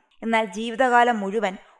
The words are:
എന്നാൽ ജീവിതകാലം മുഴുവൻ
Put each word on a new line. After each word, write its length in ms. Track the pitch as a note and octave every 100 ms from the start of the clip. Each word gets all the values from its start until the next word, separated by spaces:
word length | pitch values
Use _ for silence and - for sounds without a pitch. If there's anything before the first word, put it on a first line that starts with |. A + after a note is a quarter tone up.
| _ _
എന്നാൽ 220 | A3 A3+
ജീവിതകാലം 720 | A3 G3 A#3 A3+ B3+ A#3+ A#3+ A3+
മുഴുവൻ 340 | G3 A3 G3+ G3 -